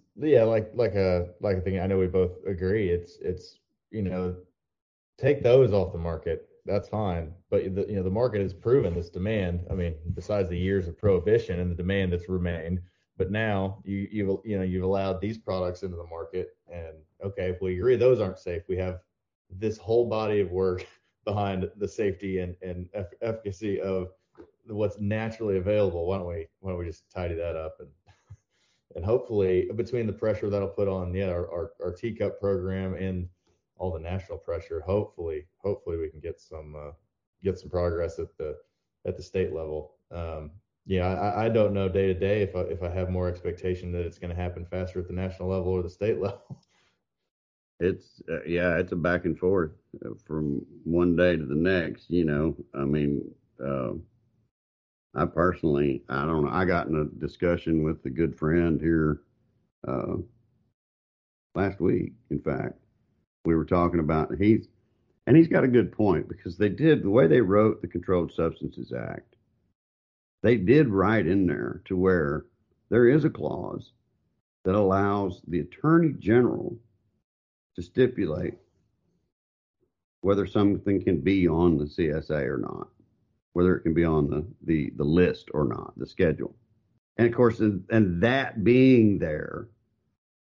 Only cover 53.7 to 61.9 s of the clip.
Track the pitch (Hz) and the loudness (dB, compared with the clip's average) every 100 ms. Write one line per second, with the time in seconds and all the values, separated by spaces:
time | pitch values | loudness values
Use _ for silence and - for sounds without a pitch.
53.7 | 67 62 50 - _ _ _ _ _ _ | -4 -4 -8 -12 _ _ _ _ _ _
54.7 | _ _ _ _ - 85 - 87 85 80 | _ _ _ _ -4 -2 2 2 2 0
55.7 | 71 73 64 - 65 76 80 71 71 92 | 2 2 0 -4 -4 0 0 0 0 0
56.7 | 87 - 78 76 - 76 - 87 85 - | 0 0 -2 -2 -6 -10 -2 0 0 0
57.7 | 80 78 78 67 64 80 - 78 85 85 | 0 0 -2 -6 -2 -2 0 0 2 2
58.7 | 73 80 82 78 73 _ _ _ _ _ | 2 2 2 2 0 _ _ _ _ _
59.7 | _ - 65 - - - _ _ _ _ | _ -6 -6 -4 -6 -10 _ _ _ _
60.7 | _ _ _ _ _ _ _ _ - 98 | _ _ _ _ _ _ _ _ -4 -4
61.7 | 95 92 | 0 0